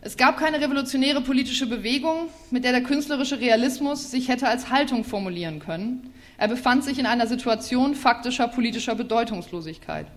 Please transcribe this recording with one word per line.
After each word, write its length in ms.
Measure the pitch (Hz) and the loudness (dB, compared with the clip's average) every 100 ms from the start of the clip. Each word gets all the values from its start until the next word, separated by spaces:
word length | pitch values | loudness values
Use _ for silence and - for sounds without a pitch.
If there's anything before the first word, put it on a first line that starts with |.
Es 160 | 233 - | -12 2
gab 200 | 254 - | 4 4
keine 240 | 311 302 | 0 2
revolutionäre 600 | 285 277 262 269 269 277 | 0 0 0 2 2 2
politische 460 | 247 262 254 254 262 | 2 0 0 -2 -2
Bewegung, 640 | 226 202 269 311 320 330 - - | -2 0 0 0 -2 -4 -10 -6
mit 140 | 247 | -2
der 80 | 247 | 2
der 100 | 247 | 2
künstlerische 560 | 247 285 294 285 269 277 | 2 -2 0 -2 -2 0
Realismus 720 | 247 226 247 - 277 285 - | 4 4 4 0 -2 -2 -4
sich 160 | 254 254 | -4 0
hätte 200 | 254 262 | 0 2
als 200 | 247 - | 0 2
Haltung 360 | 262 285 247 | 2 2 0
formulieren 560 | 220 208 190 175 170 156 | -2 -4 -4 -4 -6 -8
können. 520 | - 165 214 254 - - - - | -8 -6 -6 -8 -10 -20 -20 -2
Er 100 | 220 | -2
befand 340 | 240 262 254 | 0 2 2
sich 160 | 285 269 | 2 -2
in 80 | 247 | 0
einer 220 | 240 226 | 2 0
Situation 680 | 247 247 220 - 247 269 | 0 0 -2 0 2 2
faktischer 540 | 277 262 240 247 247 240 | 4 2 2 0 0 0
politischer 480 | 247 233 233 240 226 | 2 0 -2 -4 -4
Bedeutungslosigkeit. 1120 | 240 220 233 202 170 175 160 160 - 156 151 | 0 0 0 -4 -8 -10 -10 -12 -8 -8 -8